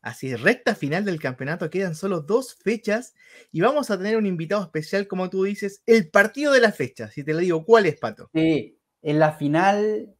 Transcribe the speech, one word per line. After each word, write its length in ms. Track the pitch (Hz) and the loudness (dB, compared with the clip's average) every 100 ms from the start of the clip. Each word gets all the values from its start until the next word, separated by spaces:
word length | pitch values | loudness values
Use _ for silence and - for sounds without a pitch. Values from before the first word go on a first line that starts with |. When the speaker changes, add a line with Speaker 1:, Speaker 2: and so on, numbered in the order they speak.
Speaker 1:
Así 280 | - - 135 | -14 -10 -8
es, 80 | 120 | -2
recta 340 | 147 240 - 208 | 0 0 -2 -2
final 280 | 139 170 | -4 -2
del 160 | 208 165 | -2 -4
campeonato, 480 | 135 127 135 165 160 | -6 -6 -8 -6 -6
quedan 240 | 180 190 156 | -4 -6 -6
solo 260 | 196 180 | -4 -4
dos 320 | 147 233 262 | 0 -2 -2
fechas 640 | - 196 233 - 214 247 _ _ - _ | -8 -4 -4 -2 -4 -6 _ _ -20 _
y 100 | 156 | 0
vamos 280 | 208 294 254 | 0 0 -2
a 80 | 190 | -4
tener 200 | 196 226 | -2 -2
un 100 | 208 | -2
invitado 340 | 175 160 208 | -4 -2 -4
especial, 460 | 175 160 156 196 202 | -4 -8 -4 -4 -4
como 240 | 185 185 | -6 -4
tú 120 | 190 196 | -2 -2
dices, 360 | 202 202 196 - | -2 -8 -8 2
el 240 | 226 165 | 2 4
partido 400 | 202 214 269 294 | 2 2 0 4
de 60 | 269 | 6
la 100 | 226 | 4
fecha. 380 | - 131 - 110 | 2 -8 -8 -14
Si 140 | - | -10
te 100 | 143 | -6
lo 60 | 156 | -2
digo, 260 | 180 160 165 | 0 0 6
¿cuál 220 | 226 190 | 6 6
es, 100 | - | -2
Pato? 320 | 113 104 - | -8 -8 -6
Speaker 2:
Sí, 460 | 160 160 151 - _ _ _ | 0 2 0 -4 _ _ _
en 160 | 156 151 | -2 2
la 140 | 156 | 2
final 840 | 156 143 156 190 208 208 214 - _ | 2 0 2 2 2 -2 -4 -8 _